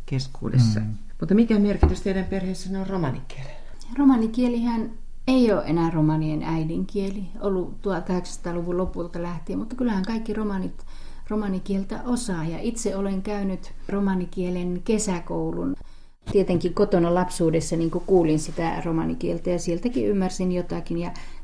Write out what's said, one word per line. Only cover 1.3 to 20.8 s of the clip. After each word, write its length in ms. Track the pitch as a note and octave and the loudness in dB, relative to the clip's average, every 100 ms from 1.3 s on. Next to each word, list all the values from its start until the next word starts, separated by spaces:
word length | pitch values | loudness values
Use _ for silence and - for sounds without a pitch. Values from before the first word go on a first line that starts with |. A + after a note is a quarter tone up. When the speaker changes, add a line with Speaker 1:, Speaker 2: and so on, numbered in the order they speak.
| G3+ | 4
Speaker 1:
mikä 240 | A#3 G#3+ | 6 4
merkitys 420 | G3+ F#3+ - F#3 | 4 6 4 4
teidän 240 | G3+ F#3+ F3 | 0 -2 -2
perheessänne 540 | F#3+ F3+ F3+ F#3 F#3+ | -2 -4 -4 -6 -4
on 80 | F#3+ | -2
romanikielellä? 680 | F#3+ C#3+ A2+ - - B2+ - - - - B3 | -2 -2 -2 -6 -8 -8 -8 -10 -10 -6 4
Speaker 3:
Romanikielihän 920 | C4+ A#3+ A3 B3 B3 A#3+ A#3+ A3+ A3 - - - - | 6 6 4 2 2 2 0 0 -2 -6 -8 -4 4
ei 240 | C4 A#3 | 6 6
ole 100 | F#3+ - | 4 2
enää 240 | E3 E3 | 2 2
romanien 540 | D#3 D3+ D#3 D#3 D3+ | 4 4 4 0 -2
äidinkieli, 800 | D#3+ D#3+ D#3+ F3 F#3+ G3+ G3 G3 F3+ - | -2 -2 0 -2 -2 -2 -2 -4 -6 -4
ollut 400 | G3+ F#3 E3 - | 0 0 -2 -4
tuhat 240 | G3+ E3+ F3+ | -2 -2 0
kahdeksansataa-luvun 720 | F3+ F3+ - F3 F3 E3+ F3 | -2 -2 -6 -4 -4 -2 0
lopulta 440 | F3+ F3+ E3+ E3+ | -2 -2 -6 -6
lähtien, 380 | F3 E3 - F#3 | -6 -6 -4 -4
mutta 160 | A3+ B3 | -4 -2
kyllähän 300 | B3 F#3+ F#3+ | 0 0 0
kaikki 280 | A3 A3 | -2 -2
romanit 520 | G#3+ G#3 F#3+ F3+ - - - - - - | -2 -2 -2 -4 -6 -10 -10 -10 -8 -4
romanikieltä 680 | G#3+ G3+ F#3 G3+ G3 G3 A3 B3 | -2 0 -2 -2 -2 -2 -4 -2
osaa. 400 | A#3+ - E3+ D#3+ | -2 0 -2 -2
Ja 140 | D#3+ | -2
itse 340 | A#3 A#3 G#3 G3 | -4 -2 -2 -2
olen 260 | G3 F#3+ | -2 -2
käynyt 520 | G#3 G3+ G3 F#3 - - - | -2 -2 -2 -2 -6 -8 -4
romanikielen 920 | G3 G3+ F#3 F3 - F3+ F3+ F3+ F3 G3+ | 0 2 2 0 -2 -2 -2 -2 -2 2
kesäkoulun. 880 | G#3+ G3+ F3 E3+ E3+ D#3+ E3+ F3 - - - - - - | 2 2 -2 -2 -4 -2 -2 -2 -4 -8 -16 -20 -16 0
Tietenkin 420 | G3+ F#3+ E3+ F3+ | 2 4 2 2
kotona 400 | - G3+ F3+ E3+ | 2 4 4 4
lapsuudessa 640 | F3+ F3+ - E3 D#3+ D#3 E3 | 4 2 2 2 2 0 0
niin 160 | E3 | 0
kuin 120 | F3 - | 0 4
kuulin 320 | F#3 D#3+ D#3 | 6 6 4
sitä 420 | - - E3 - E3+ | 0 -4 -2 -2 -2
romanikieltä 640 | D#3+ E3 E3 F3 E3+ F3+ | 0 0 -2 -2 -2 0
ja 100 | F3 | 0
sieltäkin 480 | F3 E3+ A#3+ B3+ G#3 | 0 -2 0 0 2
ymmärsin 440 | G3+ F#3 - F3+ | 2 0 0 0
jotakin. 460 | F3+ F3 E3+ | 0 -2 -4